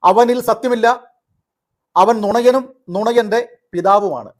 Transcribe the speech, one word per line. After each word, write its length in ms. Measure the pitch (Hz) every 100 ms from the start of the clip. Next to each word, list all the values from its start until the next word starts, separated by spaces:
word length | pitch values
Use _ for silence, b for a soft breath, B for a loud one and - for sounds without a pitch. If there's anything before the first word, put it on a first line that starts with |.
"അവനിൽ 360 | 175 190 240 247 240
സത്യമില്ല, 380 | 226 262 240 226 240 _ _ _ _ _ _ _ _ _ -
അവൻ 120 | 196 226 208
നുണയനും 400 | 220 240 254 262 _ - 180
നുണയന്റെ 460 | 220 240 214 226 240 _ _
പിതാവുമാണ്." 580 | 175 175 202 202 135 107 _